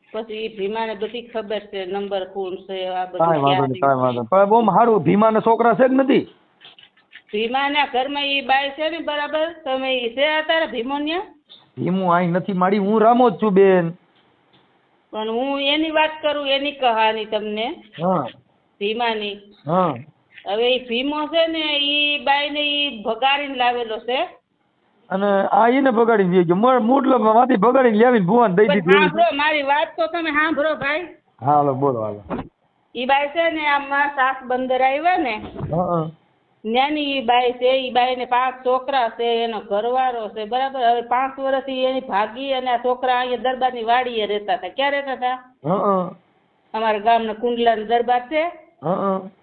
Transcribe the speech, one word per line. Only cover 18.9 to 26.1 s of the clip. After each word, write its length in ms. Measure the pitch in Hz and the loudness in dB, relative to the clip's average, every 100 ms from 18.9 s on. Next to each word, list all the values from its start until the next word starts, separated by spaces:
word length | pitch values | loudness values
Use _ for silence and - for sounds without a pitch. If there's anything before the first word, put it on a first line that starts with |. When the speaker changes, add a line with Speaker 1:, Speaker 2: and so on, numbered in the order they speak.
| 220 240 220 208 202 - _ 139 | -2 -2 -2 -8 -10 -18 _ -2
Speaker 2:
હા. 280 | 180 175 127 143 _ _ - 185 | 0 0 -4 -12 _ _ -18 -6
Speaker 1:
હવે 260 | 208 240 | -2 0
ઈ 120 | 254 247 | -2 -2
ભીમો 380 | 233 277 302 294 | -4 -2 -4 -2
છે 200 | 330 330 | 0 0
ને, 300 | 320 302 294 | -2 -2 -2
ઈ 480 | 285 294 294 294 | 0 0 0 -2
બાઈને 360 | 247 277 294 294 | 0 0 -2 -4
ઈ 420 | 294 285 285 226 | -4 -2 -4 -6
ભગાડીને 520 | 202 220 262 277 285 | -6 -2 0 0 -4
લાવેલો 440 | 254 247 240 226 220 | -2 0 0 -6 -8
છે. 300 | 233 262 349 - _ _ _ _ _ _ _ | -4 -4 -4 -10 _ _ _ _ _ _ _
Speaker 2:
અને 160 | 190 202 196 196 | -2 2 2 2
આ 160 | 196 233 | 4 4
ઈને 220 | 262 269 | 4 2
ભગાડીને 460 | 220 233 | 4 4